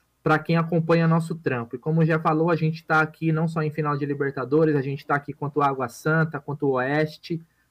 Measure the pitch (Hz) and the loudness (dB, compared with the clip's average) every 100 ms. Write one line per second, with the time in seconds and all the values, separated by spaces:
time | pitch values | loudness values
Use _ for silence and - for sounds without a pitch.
0 | _ _ 156 151 151 165 165 170 165 165 | _ _ 0 0 2 0 2 0 2 2
1 | 165 165 165 160 139 123 117 127 160 160 | 4 2 0 -4 -2 -4 -6 -8 -2 2
2 | 160 160 160 156 165 160 160 160 - 156 | 2 2 2 2 2 2 0 -4 0 2
3 | 156 - 160 156 165 160 156 151 151 143 | 2 -2 -2 0 0 -2 -4 -2 -4 -2
4 | 143 139 139 139 127 151 156 147 135 139 | -4 -2 -4 -4 0 2 4 2 -2 -6
5 | - 143 - - 143 147 139 135 120 - | -4 -4 -4 -8 -4 0 0 0 -6 -4
6 | 156 160 160 143 - 143 139 131 127 147 | 0 0 0 -4 -8 -4 0 0 0 0
7 | 156 - - 165 - _ _ | -2 -4 -10 -10 -10 _ _